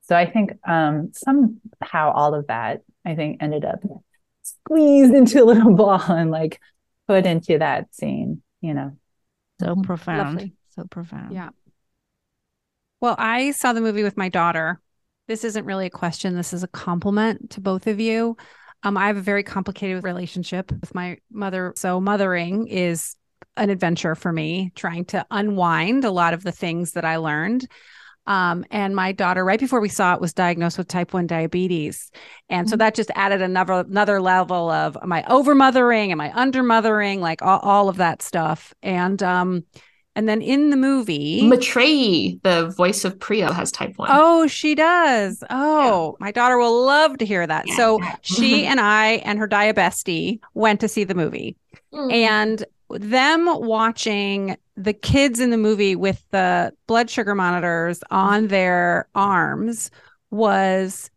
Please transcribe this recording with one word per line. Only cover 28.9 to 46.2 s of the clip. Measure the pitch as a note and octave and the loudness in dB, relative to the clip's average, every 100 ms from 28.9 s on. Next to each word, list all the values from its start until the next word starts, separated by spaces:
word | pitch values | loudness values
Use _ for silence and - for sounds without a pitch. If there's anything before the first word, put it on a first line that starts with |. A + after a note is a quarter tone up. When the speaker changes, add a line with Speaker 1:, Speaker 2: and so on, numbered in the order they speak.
| G3 | -2
Speaker 3:
my | F#3 | -4
daughter, | F#3+ F#3 F#3 | -2 -2 0
right | F#3 A3 | 0 0
before | C4 B3+ | 0 -2
we | G#3 | -2
saw | - F#3 | 0 0
it, | F3+ | 0
was | F3 | -2
diagnosed | - F3+ E3 E3+ - | -2 -2 0 -4 -4
with | F3 | -6
type | F#3 F3 | -6 -4
one | F#3+ F3 | -4 -2
diabetes. | E3 D#3+ F3+ F#3 F3 D3 - - - - - _ | -2 -2 -2 -2 -4 -6 -10 -16 -20 -20 -20 _
And | - A3 | -4 -2
so | |
Speaker 2:
Mm-hmm. | A3 | 2
Speaker 3:
that | A3 | 2
just | A3 G#3+ | 0 -6
added | - G3 G3 | -2 -2 0
another, | F#3 F#3 F#3 | 0 -2 0
another | F#3 F3 G3 G#3 G3+ | -2 -2 0 0 2
level | F#3 F#3 F3 F3+ E3 | 2 2 2 -2 -2
of, | D#3 D#3 D3+ | -2 -2 -6
am | F3+ | -4
I | E3+ - | -4 2
over-mothering? | C4 C#4 C#4 C4+ B3+ B3 A3+ G3+ | 2 6 6 6 6 4 2 0
Am | D#3+ | -4
I | D3 | -4
under-mothering? | A3 C4 C4 B3 A3+ A3 G#3+ G3+ G3 | -2 0 0 2 2 2 0 0 -2
Like, | E3+ D#3+ | -4 -2
all, | - F#3+ | 2 2
all | - G3+ G3+ | 4 4 4
of | F#3 | 2
that | F3 - | -2 -2
stuff. | - F3 D#3+ E3 - _ | -6 -4 -2 -4 -10 _
And, | F#3+ F3+ F3+ G3 | -6 -2 -2 -2
um, | F#3 F3+ F3+ F3+ E3 - _ _ _ - | 0 0 0 -4 -8 -20 _ _ _ -4
and | A3 | -2
then | A3 | -2
in | A3 C#4 D4 | 0 2 2
the | C#4 | 2
movie | C4+ C4+ G#3+ D3+ D3 F3+ | 2 0 0 -4 -2 2
Speaker 4:
Maitreyi, | G#3+ B3+ B3+ A#3+ C4+ D4+ A#3 E3 F#3 F3+ | 6 6 4 2 4 4 2 2 0 -2
the | F#3+ E3+ E3 | 0 2 0
voice | F#3 F3+ F#3 | 0 0 0
of | F#3+ F#3 | -4 -8
Priya, | - G#3+ F#3 | -4 -2 0
has | F3+ - | -2 -6
type | - - - | -6 -10 -8
one. | - | 2
Speaker 3:
Oh, | C#4 D#4+ E4 D#4+ | 4 6 6 2
she | - D#4 D4+ | 0 -2 2
does. | D#4+ F4 D#4+ A#3+ G3 A3 | 2 4 2 2 -2 -6
Speaker 4:
Yeah. | - B3+ | -8 -4
Speaker 3:
Oh, | D4 D#4 C4+ F#3+ D#3 - | 0 2 4 2 0 -6